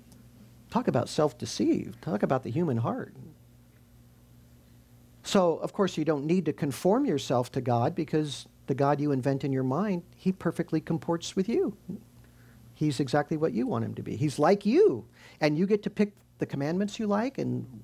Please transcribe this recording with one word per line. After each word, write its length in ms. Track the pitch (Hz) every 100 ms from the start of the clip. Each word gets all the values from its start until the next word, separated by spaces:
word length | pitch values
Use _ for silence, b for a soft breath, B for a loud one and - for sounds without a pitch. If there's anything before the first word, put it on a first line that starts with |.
| - - - - - - -
Talk 180 | 226 247
about 200 | 135 101
self-deceived. 920 | - 151 - - - 311 302 - -
Talk 220 | - 202
about 200 | 190 135
the 80 | 117
human 280 | 120 175 117
heart. 360 | 120 247 - - - - - - - - - - - - - - - - - - - - - -
So, 340 | - 202 175 151
of 160 | 170
course, 240 | - 185 -
you 80 | 151
don't 180 | 147
need 220 | 151 185 151
to 80 |
conform 500 | 139 147 123 180 226
yourself 480 | 285 143 - 127 123
to 80 | 135
God, 340 | 123 117 127
because 520 | 170 151 156 151 127 - - -
the 80 |
God 240 | 131 139 147
you 140 | 147
invent 320 | 135 131 135
in 80 | 143
your 100 | 131
mind, 420 | 131 139 214 180 - -
he 160 | 190
perfectly 480 | 185 170 160 165 160
comports 560 | - 160 - 165 - -
with 140 | 190
you. 260 | 254 330 - - 202 - - b b b b -
He's 240 | - 151 131
exactly 380 | 139 147 143 156
what 160 | 160
you 140 | 208 254
want 180 | 120
him 100 | 110 110
to 60 |
be. 140 | - 107
He's 220 | 147 139
like 260 | 151 202
you. 400 | 202 285 415 120 - B B B
And 160 | 151 151
you 80 | 190
get 160 | 208
to 80 | 208
pick 220 | - 208 - _ -
the 80 | 208
commandments 520 | 139 143 175 202 -
you 80 | 214
like 320 | 208 247 -
and 280 | 131 123 120 -